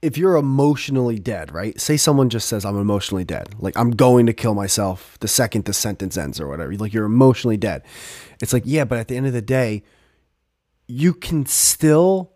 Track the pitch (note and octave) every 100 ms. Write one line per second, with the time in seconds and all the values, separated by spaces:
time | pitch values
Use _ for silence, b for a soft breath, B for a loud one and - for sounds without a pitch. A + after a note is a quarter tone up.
0 | D#3+ C#3+ F#3 E3+ C#3+ C3+ C#3+ D3 - C3+
1 | B2 A2+ F#2+ G2+ D2+ D2+ G#2 - - D3+
2 | E3 C#3+ C3 A2 - A2 G2 G2+ G2+ G2+
3 | - G2 F#2 D#2+ - G#2+ F#2+ - A#2+ A#2
4 | B2+ B2 A#2 A2 A#2 G#2 G2 - G2 F#2
5 | - - G#2+ - A#2 A2 G2 G2 A2 G2
6 | F#2+ F#2 D2 - D2 C#2+ E2 G2 G#2+ G#2+
7 | G#2+ A#2 C3 A#2+ B2 A2 G#2+ D#2+ B B
8 | B B B B A#2+ B2+ A#2 D3+ C3 A#2+
9 | A2+ B2+ C3+ B2 G#2 C3 A#2+ G#2+ - _
10 | _ _ _ _ _ _ _ _ _ B2
11 | E3 F3 - E3 C3+ - - - D#3 D3+
12 | F3+ F#3+ F3+